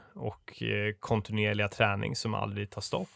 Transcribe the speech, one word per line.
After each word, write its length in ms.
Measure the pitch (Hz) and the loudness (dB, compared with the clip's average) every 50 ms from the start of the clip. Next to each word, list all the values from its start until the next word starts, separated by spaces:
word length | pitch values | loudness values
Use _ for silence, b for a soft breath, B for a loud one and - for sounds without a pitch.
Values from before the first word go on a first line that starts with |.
| - - - | -2 -10 -12
och, 480 | - 113 110 - - _ - - - 117 | -8 -6 -6 -6 -8 _ -18 -10 -4 -2
eh, 300 | 110 104 104 104 107 107 - | 0 0 0 0 -2 -2 -4
kontinuerliga 680 | - - 117 107 95 - 107 107 104 104 104 104 104 101 | 0 2 2 2 2 0 0 2 2 4 4 2 2 0
träning 480 | - - 113 104 101 98 107 107 123 | 2 4 4 4 4 2 0 -2 -2
som 180 | - - 113 107 | -2 -2 0 0
aldrig 360 | 101 104 104 101 101 101 101 | 0 0 -2 -2 -4 -4 -4
tar 100 | - 104 | -6 -6
stopp 280 | - - - 180 185 - - | -4 -2 -2 -2 -2 -4 -8